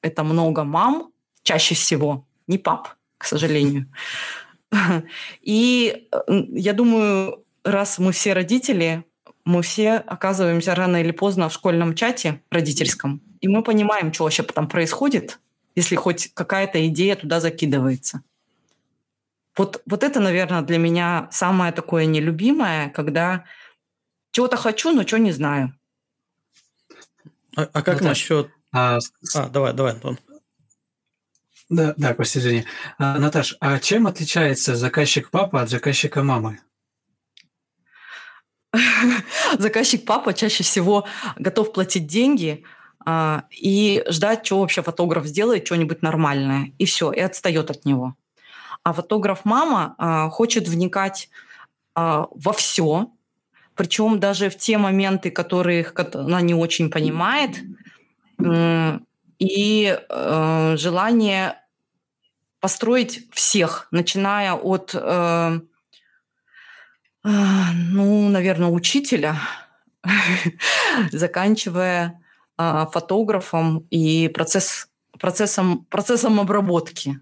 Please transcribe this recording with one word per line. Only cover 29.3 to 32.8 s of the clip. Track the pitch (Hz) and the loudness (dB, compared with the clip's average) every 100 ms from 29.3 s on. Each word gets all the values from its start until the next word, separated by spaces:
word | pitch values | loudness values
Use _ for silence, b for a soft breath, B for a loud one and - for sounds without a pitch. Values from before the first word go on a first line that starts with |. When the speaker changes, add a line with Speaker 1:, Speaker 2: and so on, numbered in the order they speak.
| 151 | 2
Speaker 2:
А, | 131 | 2
давай, | 131 131 | 0 0
давай, | 123 131 | 0 -2
Антон. | 113 131 127 _ 294 _ _ _ _ _ _ _ _ _ _ _ - - | -2 -8 -10 _ -20 _ _ _ _ _ _ _ _ _ _ _ -20 -4
Speaker 3:
Да, | 170 156 151 | 0 0 0
да, | 147 | -2
Костя, | 113 117 139 | 0 0 0
извини. | 123 117 113 B | 0 0 -2 B